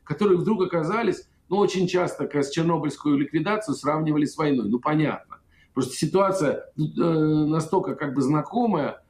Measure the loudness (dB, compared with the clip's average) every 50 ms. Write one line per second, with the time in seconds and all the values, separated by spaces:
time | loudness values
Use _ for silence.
0 | -10 -8 -2 0 2 4 4 4 2 2 0 0 0 0 0 -2 -2 -2 -2 -2
1 | 0 -2 -2 -2 -6 _ _ _ _ -2 0 2 2 2 2 0 0 2 2 0
2 | 0 0 -2 -6 -6 -4 -2 -2 -2 -2 0 0 0 2 0 0 -2 -4 -6 -2
3 | 0 2 2 2 0 0 -2 -2 0 0 -2 -2 -2 -4 -4 -2 -2 -2 0 0
4 | 0 0 2 2 0 0 -2 -2 0 0 0 0 0 0 -2 0 0 0 2 2
5 | 2 0 -2 -4 -10 -18 -20 -20 _ _ _ _ _ _ -4 -4 -4 -2 -2 -4
6 | -2 2 2 2 2 2 2 0 0 0 -2 -2 -6 -10 -6 -4 -4 -4 -2 0
7 | 0 2 2 2 2 2 2 2 2 2 0 0 0 0 0 0 0 -2 -4 -4
8 | -6 -4 -2 0 0 2 2 0 -2 -2 -2 0 0 2 0 0 -2 -2 -6 -10
9 | _